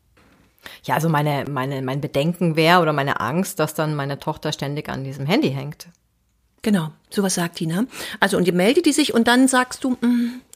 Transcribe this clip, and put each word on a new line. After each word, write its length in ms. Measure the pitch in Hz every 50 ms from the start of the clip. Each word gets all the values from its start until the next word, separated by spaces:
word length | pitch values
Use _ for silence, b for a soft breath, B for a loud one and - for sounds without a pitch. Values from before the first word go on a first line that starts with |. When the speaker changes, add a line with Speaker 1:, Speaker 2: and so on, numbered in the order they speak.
| _ _ _ _ B B B B B B B B B B B B B
Speaker 1:
Ja, 120 | - 127
also 140 | 131 151 165
meine, 360 | 156 147 147 151 143 143 143 139
meine, 320 | 143 131 131 139 143 131
mein 200 | 131 127 131 143
Bedenken 540 | 139 139 - 139 143 165 175 - 190 165 156
wär 260 | 160 156 160 175 185
oder 120 | 170 156 151
meine 260 | 143 139 143 - -
Angst, 380 | - 113 143 175 196 - - -
dass 140 | 156 151 -
dann 220 | - 156 156 151
meine 240 | 147 139 139 139 135
Tochter 320 | - 151 151 - - 151
ständig 380 | 135 - 147 139 143 151 - -
an 140 | 123 131 135
diesem 220 | 135 135 139 139
Handy 260 | 143 190 269 311 156
hängt. 360 | 135 139 135 147 151 - - 170 - _ _ _ _ _ _ _ _ _ _ _ _ _
Speaker 2:
Genau, 280 | - 226 208 185 156 156 - _ _ -
sowas 260 | - 214 196 190 180
sagt 240 | 185 170 170 - -
die, 40 | 175
ne? 200 | 160 165 185 247 262 B B B B B B
Also, 160 | B 196 202
und 100 | - -
die 60 | 175
meldet 340 | 175 175 180 214 285 359 339
die 60 | 320
sich 220 | 269 - 294 - -
und 160 | 233 226 240
dann 180 | 240 247 269
sagst 360 | 262 262 254 254 - - - -
du, 60 | 262
"Mm, 500 | 247 - - 240 240 240 240 233 247 254 - _ -